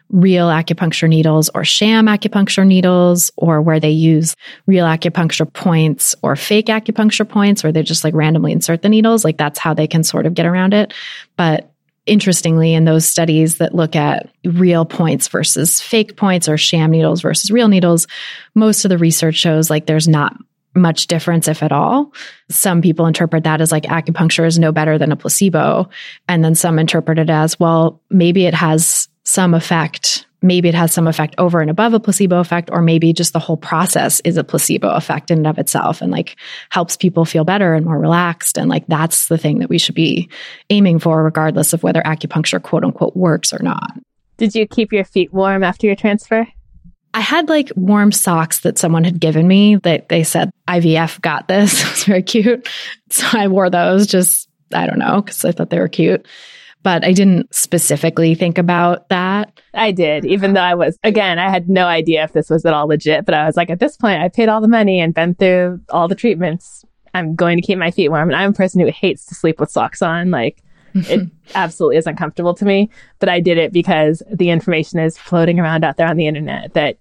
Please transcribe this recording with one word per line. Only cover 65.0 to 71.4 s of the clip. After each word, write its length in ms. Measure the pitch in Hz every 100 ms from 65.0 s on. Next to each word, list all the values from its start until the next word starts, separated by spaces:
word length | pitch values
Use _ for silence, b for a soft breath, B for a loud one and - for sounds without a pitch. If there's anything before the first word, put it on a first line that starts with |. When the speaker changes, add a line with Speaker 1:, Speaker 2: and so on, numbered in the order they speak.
Speaker 2:
and 120 | 165
been 220 | 165 170
through 460 | 175 190 180 180 180 -
all 180 | 156 170
the 80 |
treatments. 720 | 190 240 165 175 170 - - _ _ _
I'm 220 | 180 160
going 220 | 165 170 170
to 100 | 180
keep 100 | 185
my 140 | 170
feet 200 | 175 156
warm." 180 | 165 170
And 80 | 170
I'm 140 | 196
a 20 |
person 280 | 208 185 185
who 60 | 160
hates 400 | - 190 - -
to 80 |
sleep 240 | - 160 160
with 100 | 151
socks 320 | - 113 -
on. 300 | 175 170 180
Like, 320 | 151 117 - _ b b
it 340 | 190 - 180 180 _